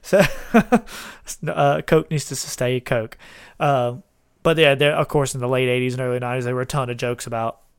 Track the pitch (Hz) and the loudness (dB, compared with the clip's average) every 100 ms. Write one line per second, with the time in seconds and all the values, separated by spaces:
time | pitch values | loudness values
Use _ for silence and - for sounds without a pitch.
0 | - 196 165 - - 226 - 240 - - | 2 2 2 0 2 2 4 0 0 -16
1 | - - - - 165 - 143 151 - 160 | -16 -18 -16 -10 -6 0 2 2 2 2
2 | - 156 - 135 - - 123 127 - 123 | 2 -6 -4 -10 -8 -4 -2 -2 -2 -4
3 | 113 - - - - _ 156 135 123 123 | -4 -12 -20 -20 -20 _ 0 2 0 -4
4 | - _ _ _ 165 160 151 139 147 151 | -16 _ _ _ 0 6 6 6 2 2
5 | 151 147 139 135 123 127 127 127 127 123 | 0 0 0 -2 -2 0 2 0 -2 -2
6 | 127 123 123 127 123 127 127 147 123 120 | -4 -2 -4 -4 -4 -4 -4 -4 -4 -4
7 | 123 120 - 117 113 - _ | -4 -4 -6 -4 -4 -6 _